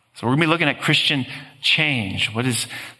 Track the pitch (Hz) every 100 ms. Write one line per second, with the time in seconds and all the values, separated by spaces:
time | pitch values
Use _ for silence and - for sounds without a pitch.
0 | _ - 110 139 165 165 156 127 - 151
1 | - 147 123 - - - - - 156 131
2 | 98 95 - 110 127 113 - - - -